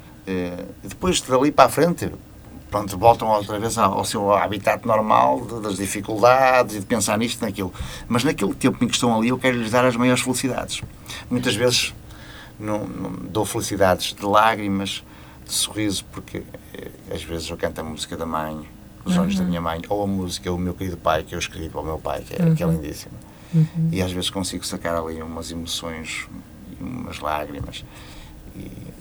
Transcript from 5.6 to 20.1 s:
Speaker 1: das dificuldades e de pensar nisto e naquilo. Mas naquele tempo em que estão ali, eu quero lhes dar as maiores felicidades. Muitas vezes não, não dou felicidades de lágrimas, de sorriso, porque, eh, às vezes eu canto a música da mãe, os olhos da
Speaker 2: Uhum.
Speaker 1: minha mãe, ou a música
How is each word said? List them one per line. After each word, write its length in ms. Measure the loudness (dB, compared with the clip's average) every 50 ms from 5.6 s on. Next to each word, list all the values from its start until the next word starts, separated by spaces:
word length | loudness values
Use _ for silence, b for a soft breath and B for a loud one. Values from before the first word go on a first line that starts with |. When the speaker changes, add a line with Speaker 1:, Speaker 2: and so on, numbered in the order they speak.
Speaker 1:
das 160 | -4 -4 -2 -2
dificuldades 1000 | -2 -4 -4 -4 -4 -4 2 6 8 8 8 8 8 6 6 6 4 2 0
e 20 | -6
de 60 | -4
pensar 320 | -2 0 0 2 2 2 2
nisto 240 | 0 0 -2 -2 -4
e 40 |
naquilo. 280 | -4 -2 -2 -4 -4 B B B B B B B
Mas 160 | -2 0 2 2
naquele 320 | 2 2 0 0 -2 0
tempo 300 | 2 2 2 2 2 0
em 20 |
que 80 | 0 0
estão 220 | 2 2 4 4
ali, 140 | 4 4 2
eu 80 | 2 2
quero 200 | 2 2 2 2
lhes 140 | 0 2 2
dar 120 | 4 4
as 120 | 4 4
maiores 260 | 4 4 4 4 4 2
felicidades. 580 | 0 0 0 0 -2 -2 -2 -4 -6 -6 -8 -8 -10 B B B B B B B -4
Muitas 280 | -4 -2 0 0 0
vezes 360 | 2 4 4 4 2 0 -2 -4 -10 B B B B B B B B B B B -10
não, 260 | -6 -4 -4 -4 -4
não 240 | -6 -6 -6 -6 -6 -6 -8 -8 -4
dou 140 | -2 -2 -2
felicidades 680 | 0 -2 -4 -4 -2 2 4 4 6 6 4 2 -4 -6
de 100 | -4 0
lágrimas, 800 | 4 6 8 8 6 4 2 0 0 0 0 0 -2 -4 -8 B B B B B B B B B
de 80 | -6 -4
sorriso, 520 | -2 -2 -2 -2 -2 -2 -2 -2 -2 -6 -10 -12
porque, 300 | -14 -12 -10 -10 -10 -10 -12 -14 -18 -18 -18 -16
eh, 140 | -16 -14 -14 -16 -16 -12 -10 -10
às 120 | -10 -8
vezes 260 | -8 -8 -6 -6 -8
eu 60 | -6
canto 240 | -4 -4 -4 -4 -6
a 40 | -8
música 320 | -8 -8 -10 -8 -8 -8
da 100 | -6 -6
mãe, 340 | -4 -4 -4 -4 -4 -6 -8 -10 -12 -16 -20 -20 -20 -20 -8 -2
os 120 | 0 2
olhos 180 | 2 4 2 2
da 80 | 0 0
Speaker 2:
Uhum. 60 | 0
Speaker 1:
minha 120 | 0 0
mãe, 200 | -2 -2 -4 -4 -4 -4
ou 160 | -2 -2 0
a 20 |
música 460 | 0